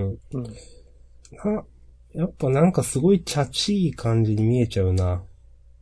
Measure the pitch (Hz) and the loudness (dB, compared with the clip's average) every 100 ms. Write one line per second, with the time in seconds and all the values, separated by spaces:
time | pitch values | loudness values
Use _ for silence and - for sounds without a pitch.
0 | 98 113 - 131 113 107 - - - - | -4 -6 -10 -10 -10 -14 -20 -20 -20 -20
1 | - - - - 208 214 - - - - | -20 -20 -20 -10 -6 -6 -8 -20 -20 -20
2 | - 151 170 - 139 135 175 185 120 135 | -16 -6 -6 -2 -2 4 4 2 -2 0
3 | 170 196 - 147 135 - - 202 170 - | 4 2 2 -2 -2 -2 -2 0 0 -2
4 | 113 113 110 107 110 123 113 101 92 92 | 0 2 2 2 2 2 0 0 0 2
5 | 90 90 - - - - - - | 0 -2 -6 -20 -20 -20 -20 -6